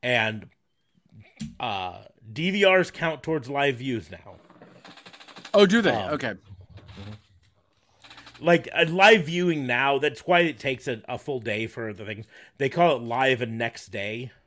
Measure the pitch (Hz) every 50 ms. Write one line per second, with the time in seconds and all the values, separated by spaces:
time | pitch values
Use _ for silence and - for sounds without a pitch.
0 | - 123 123 120 110 110 110 110 104 - _ _ _ _ _ _ _ _ _ _
1 | _ _ _ 107 107 - _ _ - - - - - 120 104 95 92 90 87 95
2 | 104 - _ _ _ 110 110 139 160 185 196 202 196 190 190 185 175 170 - -
3 | 170 165 160 139 - - 160 156 120 120 143 139 143 143 131 117 123 135 123 110
4 | 85 80 - 85 - 104 92 - - _ - - - - - - _ - - -
5 | - - - - - - - - - - - 208 202 190 190 233 214 175 127 110
6 | 98 - 151 143 135 120 104 95 _ - - - - _ - - - - - -
7 | 98 101 107 107 _ _ _ _ _ _ _ _ _ _ _ _ _ _ _ _
8 | _ - - - - - - - - 165 175 165 - - - - 170 165 160 185
9 | 190 208 226 214 160 139 165 175 180 180 165 151 139 123 120 120 135 139 143 139
10 | 135 151 143 - - - 180 175 175 165 143 107 - 143 131 123 - - 123 110
11 | 104 - 123 123 - - 143 127 113 113 104 107 113 107 - - 117 110 104 92
12 | 110 98 107 101 110 _ - - - - _ _ 139 135 - 165 175 175 151 123
13 | 117 117 117 123 135 135 131 117 123 113 113 113 117 117 - - - - 95 107
14 | 98 104 107 117 127 120 - _ _